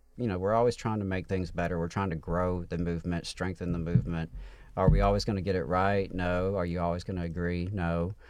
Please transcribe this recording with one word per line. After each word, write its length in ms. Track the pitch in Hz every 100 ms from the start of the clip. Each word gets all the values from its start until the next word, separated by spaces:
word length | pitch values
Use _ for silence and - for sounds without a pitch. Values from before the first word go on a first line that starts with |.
| _ -
you 100 | 120
know, 120 | 90
we're 160 | 95
always 200 | 113 123
trying 240 | 117 113 110
to 60 |
make 240 | 98 92 87
things 220 | 95 90
better. 280 | - 87 87
We're 100 | 85
trying 220 | 104 98
to 60 | 82
grow 480 | 80 85 90 90
the 140 | 87 87
movement, 480 | 87 85 87 85 -
strengthen 460 | - 92 90 87
the 60 | 87
movement. 520 | 82 87 - 85 80 - - - - -
Are 120 | 95
we 140 | 98
always 220 | 101 101
gonna 180 | 107 101
get 120 | 90
it 100 | 92
right? 480 | 69 90 95 101 95
No. 440 | 90 90 90 95 98
Are 100 | 87
you 140 | 87
always 240 | 87 87
gonna 200 | 90 92
agree? 440 | 85 82 87 87 87
No. 420 | 101 85 85 87 104 -